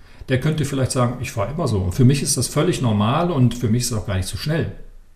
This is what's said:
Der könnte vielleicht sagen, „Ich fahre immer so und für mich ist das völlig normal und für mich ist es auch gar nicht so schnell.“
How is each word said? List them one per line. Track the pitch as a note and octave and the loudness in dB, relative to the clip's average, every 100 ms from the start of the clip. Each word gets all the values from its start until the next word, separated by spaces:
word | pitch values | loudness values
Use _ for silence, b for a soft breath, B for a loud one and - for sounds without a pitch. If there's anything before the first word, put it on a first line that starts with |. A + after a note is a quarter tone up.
| b b - | b b -2
Der | C3 | 0
könnte | D#3 D#3 C#3 | 0 0 -2
vielleicht | C#3 B2 | 0 0
sagen, | C3 B2 - | 0 0 -2
„Ich | A#2 | -6
fahre | - G2 | -4 -4
immer | E3 C#3+ | -2 -2
so | G#2 | 0
und | F#2 | -2
für | - B2+ | 6 6
mich | C#3+ | 6
ist | D3+ - | 0 -2
das | B2+ | -2
völlig | D3 F3+ - | 0 0 0
normal | B2+ G#2 G#2+ D3+ F3 | 0 2 2 2 0
und | D3+ A#2+ - | 2 2 2
für | A2 | 0
mich | A#2 | 0
ist | - | 0
es | A2 | -4
auch | - | -4
gar | F#2 | -4
nicht | F2+ | -4
so | - | -6
schnell.“ | D3+ D#3 G2 - - - - | -2 -2 -2 -8 -16 -20 -20